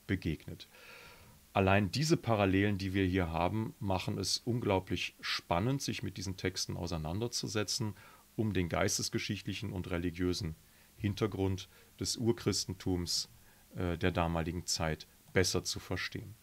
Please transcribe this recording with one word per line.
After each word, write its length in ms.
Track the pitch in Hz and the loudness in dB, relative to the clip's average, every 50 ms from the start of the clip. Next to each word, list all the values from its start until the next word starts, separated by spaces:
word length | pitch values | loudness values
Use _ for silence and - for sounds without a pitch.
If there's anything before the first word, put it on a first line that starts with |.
| - | -4
begegnet. 600 | - 101 92 - 90 76 - - - 80 - - - - - - - - - - - - - - - - - - - - | -2 -2 0 0 -2 -4 -4 -6 -12 -14 -14 -16 -20 -20 -20 -20 -20 -20 -20 -20 -20 -20 -20 -20 -20 -20 -20 -8 0 4
Allein 340 | 101 98 95 98 101 104 90 | 4 6 6 6 6 4 2
diese 280 | - 123 156 156 165 | 0 0 2 2 2
Parallelen, 600 | - - 117 117 104 101 98 92 98 101 104 104 | 2 2 2 4 4 6 6 6 6 4 4 2
die 160 | 90 98 95 92 | 0 -2 0 2
wir 120 | 98 95 | 2 4
hier 240 | 90 90 95 90 80 | 4 4 4 2 2
haben, 460 | 82 82 85 90 101 110 110 113 - - | 2 2 2 2 2 0 -2 -4 -6 -4
machen 380 | 107 98 92 90 - - 104 | -2 0 0 0 0 -2 -2
es 220 | 104 95 - - - | -2 -2 -2 -2 -2
unglaublich 760 | - 123 117 123 110 104 98 95 92 - 95 85 - - - - | 0 -2 -2 0 2 2 2 2 2 0 -4 -4 -4 -6 -8 -8
spannend, 600 | - - - - - - 87 87 104 127 139 135 | -6 -4 -4 -4 0 0 2 2 2 2 0 -2
sich 220 | - - 110 - - | -2 -4 -4 -4 -6
mit 140 | 98 92 | -6 -6
diesen 180 | - 92 95 92 | -6 -6 -6 -4
Texten 400 | - - 92 90 - - - 98 | -2 -2 -2 -2 -2 -6 -6 -6
auseinanderzusetzen, 1160 | 92 90 85 87 80 78 78 87 104 117 120 - - - 113 104 107 104 - - - 110 107 98 - - - - - - _ - | -6 -4 -4 -4 -4 -4 -4 -4 -4 -4 -4 -4 -4 -4 -2 -2 -2 -2 -2 -2 -4 -4 -4 -6 -10 -16 -20 -20 -20 -20 _ -4
um 160 | - 110 107 | -2 0 0
den 160 | 92 95 90 | 2 0 0
geistesgeschichtlichen 1040 | 80 - 85 92 104 - - - - - 113 - - 107 95 - 107 98 - 101 104 | 2 2 2 2 2 0 -2 -2 -2 -4 -4 -2 -4 -4 -4 -6 -8 -8 -6 -6 -6
und 180 | 107 92 85 90 | -6 -6 -4 -2
religiösen 680 | 92 85 87 90 80 87 90 90 87 - 95 82 78 - - - - - - - - | -2 -2 -2 -2 0 0 0 2 2 0 -2 -4 -6 -8 -16 -20 -20 -20 -20 -20 -8
Hintergrund 720 | - - 104 101 - 113 104 95 95 95 95 98 92 - - - - - - - | -2 -2 0 0 2 0 0 0 0 0 0 0 -2 -6 -10 -18 -20 -20 -16 -10
des 200 | - 95 - - | -6 -4 -4 -2
Urchristentums, 1120 | - 117 113 143 - - 107 95 - - - 92 - - 98 92 87 87 82 - - - - - - - - - - - - - | 0 2 2 2 2 2 0 0 0 -2 -4 -6 -4 -2 -2 0 0 0 -2 -2 -4 -4 -6 -10 -20 -20 -20 -20 -20 -20 -12 -6
äh, 240 | - 92 87 85 | -4 -2 -2 0
der 140 | 82 92 90 | 2 2 2
damaligen 540 | 85 90 85 85 85 82 82 85 85 90 - | 4 4 2 2 2 0 0 -2 -4 -4 -4
Zeit 420 | - - - 85 80 78 - - - - - - - | -4 -2 0 0 -2 -2 -4 -6 -14 -20 -20 -8 0
besser 320 | - 98 92 - - 90 - | 2 2 4 4 2 0 -2
zu 160 | - - - | -2 -6 -6
verstehen. 560 | - - 98 92 - - - - 113 98 107 - | -6 -6 -6 -4 -4 -6 -8 -10 -10 -12 -14 -18